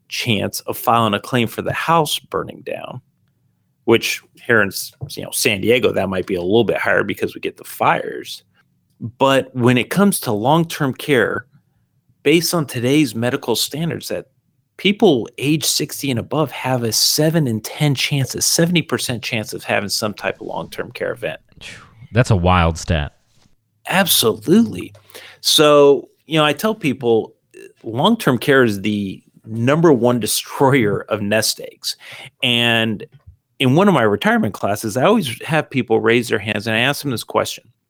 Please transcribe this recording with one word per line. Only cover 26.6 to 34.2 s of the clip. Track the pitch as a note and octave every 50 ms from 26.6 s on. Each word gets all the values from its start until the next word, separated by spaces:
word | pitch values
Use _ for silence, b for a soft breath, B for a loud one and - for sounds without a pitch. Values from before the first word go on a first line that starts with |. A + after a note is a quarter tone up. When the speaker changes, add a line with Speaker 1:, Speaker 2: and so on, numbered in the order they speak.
| - A3 G#3+
Speaker 1:
people | G#3+ - C#3+ A#2+ - A#2+ A#2 A2+ A2 - - _ _ _ _ - - A1 - _ _ -
long-term | A#2 A2 B2 D#3 G#3 A#3 A3+ - D3+ B2+
care | A2 - D3 C#3 C3+ B2+
is | A2+ G2+ G2
the | F#2+ G#2+ G#2 G#2 G2+ F#2+ E2+ - _ _ _ _ -
number | A2+ A2 A2+ A#2 B2+ D3 E3 E3+ F3
one | C#3 A2 A#2 B2 B2 A#2+
destroyer | G#2+ G#2 - - - - - - C#3+ C3 C#3 C3+ A2 G2+ G2 F#2 - -
of | A2 G#2
nest | G2+ G2+ G#2+ A2 G#2+ - - -
eggs. | - - - _ - - - B B B B B B B _ _
And | - B2 A#2+ A#2 A#2+ A#2+ A#2 A2+ A2+ A2+ G#2+ F2+ - - - - _ - - _ _ _ _ -
in | C#3 B2+ C3
one | E3 G3+ G#3
of | F3
my | C3+ A2+
retirement | G#2+ G2+ G2+